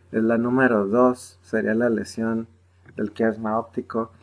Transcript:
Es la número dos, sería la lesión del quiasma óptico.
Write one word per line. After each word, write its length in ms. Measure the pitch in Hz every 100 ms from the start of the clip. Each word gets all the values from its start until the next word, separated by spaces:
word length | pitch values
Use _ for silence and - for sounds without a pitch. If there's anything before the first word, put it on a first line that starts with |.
| _
Es 100 | 113
la 160 | 110 117
número 500 | 120 127 127 110 98
dos, 520 | 117 127 123 - -
sería 320 | - 110 107
la 160 | 110 120
lesión 600 | 107 107 - 113 113 113 _ _ _ - -
del 160 | 104
quiasma 440 | - 113 107 110 113
óptico. 540 | 117 - - 113 113 -